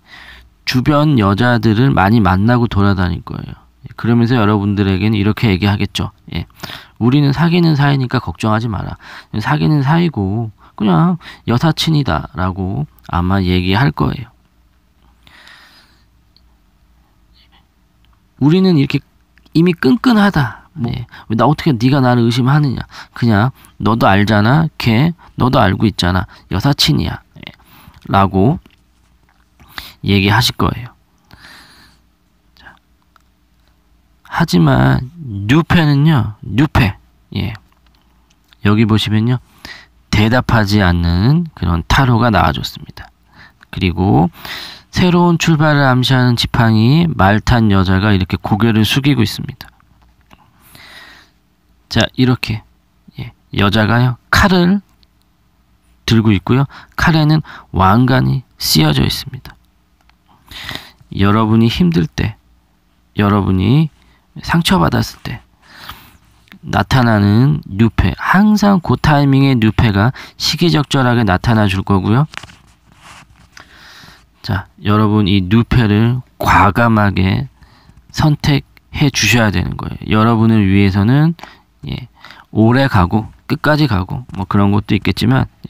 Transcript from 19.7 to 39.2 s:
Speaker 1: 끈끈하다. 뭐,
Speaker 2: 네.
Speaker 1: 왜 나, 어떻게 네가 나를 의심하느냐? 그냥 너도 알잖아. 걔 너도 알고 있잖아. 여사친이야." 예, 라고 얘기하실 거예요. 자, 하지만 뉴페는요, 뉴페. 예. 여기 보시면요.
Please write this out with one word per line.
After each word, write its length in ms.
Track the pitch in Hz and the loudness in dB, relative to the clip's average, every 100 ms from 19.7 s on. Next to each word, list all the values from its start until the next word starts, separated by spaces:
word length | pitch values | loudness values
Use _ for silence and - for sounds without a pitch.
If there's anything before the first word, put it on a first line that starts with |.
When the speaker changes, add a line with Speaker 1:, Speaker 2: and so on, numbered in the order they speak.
Speaker 1:
끈끈하다. 960 | 170 254 254 262 220 202 165 123 - _ | 0 0 2 2 2 2 0 -2 -6 _
뭐, 180 | - 117 | -8 -6
Speaker 2:
네. 140 | 127 120 - - | -6 -10 -18 -6
Speaker 1:
왜 80 | 113 | 0
나, 100 | 120 | 2
어떻게 280 | 151 - | 2 -2
네가 260 | 120 127 143 | 0 2 2
나를 240 | 127 120 | 2 2
의심하느냐? 560 | 117 117 123 147 147 117 - - - | 2 0 2 2 0 -4 -10 -16 -20
그냥 380 | - 120 101 123 - - - | -4 0 2 0 -4 -18 -6
너도 300 | 104 113 120 | -2 0 2
알잖아. 600 | 98 101 107 107 147 160 - | 2 2 2 2 2 0 -2
걔 360 | - 113 160 170 - - | 0 0 0 -4 -12 -4
너도 240 | 127 139 | 0 2
알고 260 | 104 - 110 | 2 0 -2
있잖아. 380 | - 87 90 - - _ | 0 -2 -2 -4 -12 _
여사친이야." 580 | 92 139 143 - 131 - | -4 -2 0 0 -2 -4
예, 400 | - - - - - _ - - - - | -8 -16 -20 -20 -20 _ -20 -20 -20 -4
라고 520 | 98 98 92 104 180 - _ _ _ _ _ _ _ _ _ - - - - | 0 0 2 0 0 -8 _ _ _ _ _ _ _ _ _ -20 -18 -18 -10
얘기하실 520 | 98 98 98 104 120 - | -2 0 2 0 -2 -4
거예요. 320 | 98 - 120 - _ _ _ - - - - - _ _ _ _ _ _ _ _ | -6 -6 -12 -20 _ _ _ -20 -20 -20 -20 -20 _ _ _ _ _ _ _ _
자, 200 | - - _ _ _ _ _ _ _ _ _ _ _ _ _ _ | -20 -20 _ _ _ _ _ _ _ _ _ _ _ _ _ _
하지만 880 | _ - 165 175 156 127 135 131 127 175 | _ -6 -2 0 2 2 2 0 -4 -12
뉴페는요, 1160 | 143 98 104 147 165 180 151 139 147 151 107 104 | -12 -8 -2 0 2 0 2 2 2 2 -2 -8
뉴페. 540 | - 98 147 - 110 - _ _ _ - | -6 -2 0 0 0 -2 _ _ _ -8
예. 180 | 95 113 _ _ _ _ _ _ _ _ _ _ 101 | -8 -10 _ _ _ _ _ _ _ _ _ _ -2
여기 200 | 107 113 | 0 2
보시면요. 540 | 107 101 107 | 0 0 0